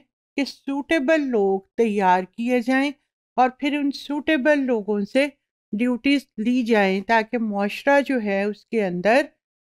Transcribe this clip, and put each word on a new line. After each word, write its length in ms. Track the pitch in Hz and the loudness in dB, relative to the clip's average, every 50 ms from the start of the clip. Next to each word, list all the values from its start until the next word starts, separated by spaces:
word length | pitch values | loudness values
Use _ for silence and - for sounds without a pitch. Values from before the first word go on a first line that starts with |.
| - _ _ _ _ _ _ | -6 _ _ _ _ _ _
कि 80 | - 277 | -6 -6
सूटेबल 760 | - - - _ - 277 285 269 - 330 330 262 285 320 320 | -6 -6 -10 _ -8 -6 -6 -2 0 0 0 2 2 2 2
लोग 500 | 285 262 247 214 196 196 190 190 - _ _ | 0 0 0 0 2 2 0 -2 -4 _ _
तैयार 480 | - 233 220 202 208 196 185 180 185 185 | -2 0 0 0 0 2 2 2 2 0
किए 360 | - _ - 233 247 247 247 | -4 _ -8 -4 -2 0 0
जाएं 340 | 226 247 262 262 277 294 277 _ _ _ _ _ _ _ _ 233 | 0 0 0 0 0 -2 -4 _ _ _ _ _ _ _ _ 0
और 180 | 254 254 254 _ | 0 0 0 _
फिर 180 | 277 294 269 294 | -4 -4 -2 -2
उन 120 | 285 285 | -2 -4
सूटेबल 680 | 269 - - - 285 294 247 - 311 302 240 302 294 285 | -4 -6 -8 -8 -6 -4 -2 0 0 0 2 2 2 2
लोगों 460 | 269 254 247 220 196 214 214 208 202 | 0 0 -2 -2 -2 -2 -2 -2 -2
से 280 | - - 262 285 294 - _ _ _ _ _ _ _ - | -2 0 0 0 0 -2 _ _ _ _ _ _ _ -4
ड्यूटीज 540 | 202 247 247 247 233 - 277 285 277 - _ _ - | -2 -2 -2 -2 0 0 0 0 0 -2 _ _ -6
ली 240 | 214 240 247 254 240 | -2 -2 0 0 0
जाएं, 400 | 220 233 208 202 190 190 196 190 | 2 2 2 2 2 0 -2 -2
ताकि 360 | - 226 226 214 220 - 240 | 0 0 0 0 -2 -4 -4
मुआशरा 640 | 226 214 202 202 202 208 - - - 277 285 285 | -4 -4 -4 -2 -4 -4 -4 -4 0 2 2 2
जो 180 | 277 - 277 247 | 2 2 -2 -2
है 300 | 208 208 196 196 202 208 | -2 -2 -2 -2 -2 -2
उसके 320 | 208 - _ _ - 226 | -4 -8 _ _ -2 -2
अंदर 480 | 208 185 175 175 180 202 233 277 311 285 _ _ _ _ _ _ _ _ | -2 -2 -2 -2 0 2 2 2 2 -2 _ _ _ _ _ _ _ _